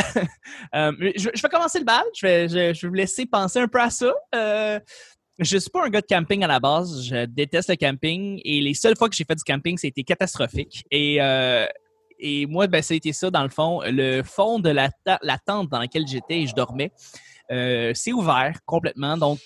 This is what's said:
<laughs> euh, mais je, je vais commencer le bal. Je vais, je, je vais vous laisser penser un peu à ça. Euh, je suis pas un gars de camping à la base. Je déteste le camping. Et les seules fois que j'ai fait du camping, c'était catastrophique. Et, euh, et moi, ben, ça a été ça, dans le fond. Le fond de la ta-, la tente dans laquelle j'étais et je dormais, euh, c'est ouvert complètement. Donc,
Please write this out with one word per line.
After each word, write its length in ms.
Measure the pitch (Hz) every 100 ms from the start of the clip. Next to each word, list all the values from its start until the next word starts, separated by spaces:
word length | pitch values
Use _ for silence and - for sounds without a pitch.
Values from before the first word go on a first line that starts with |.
| - 240 185
<laughs> 440 | - - - 208 151
euh, 180 | 151 147
mais 140 | 190 208
je, 120 | 202
je 80 | 233
vais 80 | 294
commencer 300 | 339 339 359
le 40 | 240
bal. 180 | 233 453 -
Je 100 | 196
vais, 220 | 175 170
je, 260 | 170 175
je 80 | 165
vais 40 | 175
vous 60 |
laisser 320 | 185 190 - 254
penser 340 | 208 190 247
un 80 | 247
peu 140 | 247
à 80 | 240
ça. 240 | - 247 294 622
Euh, 460 | 240 214 208 214 208 - - - _ _ -
je 200 | 165 190
suis 120 | -
pas 160 | 359 302
un 40 |
gars 100 | 208
de 80 | 196
camping 380 | 185 160 202 180
à 20 |
la 140 | 135
base. 420 | 143 160 180 147
Je 220 | 123 127 120
déteste 420 | 123 143 170 185
le 60 | 180
camping. 640 | 143 135 160 170 202 196 -
Et 160 | 147
les 120 | 143
seules 220 | 147 226 226
fois 140 | 226
que 60 | -
j'ai 80 | 156
fait 100 | 160
du 80 |
camping, 340 | - 139 165 175
c'était 260 | 147 135
catastrophique. 840 | 131 180 185 - 123 - 147 - -
Et, 300 | 143 147 147
euh, 440 | 139 131 127 120 107 - _ _ _ -
et 260 | 147 143 143
moi, 220 | 160 196
ben, 140 | 165
ça 120 | 151
a 40 | 160
été 140 | 156
ça, 180 | 147 185
dans 140 | 175
le 60 | 135
fond. 320 | - 160 175
Le 380 | 104 131 131 131
fond 360 | 127 - 208 233
de 100 | 170
la 220 | 143 135 -
ta-, 160 | - 185
la 140 | - 127
tente 280 | - 208 170
dans 120 | 131
laquelle 280 | 123 165 151
j'étais 320 | 135 - 165
et 40 | 143
je 80 | 117
dormais, 380 | 123 123 147 _ - - - - -
euh, 400 | 127 123 123 117 127
c'est 180 | -
ouvert 400 | 247 170 127 131 165 -
complètement. 520 | 170 170 - 143 160
Donc, 220 | 151 147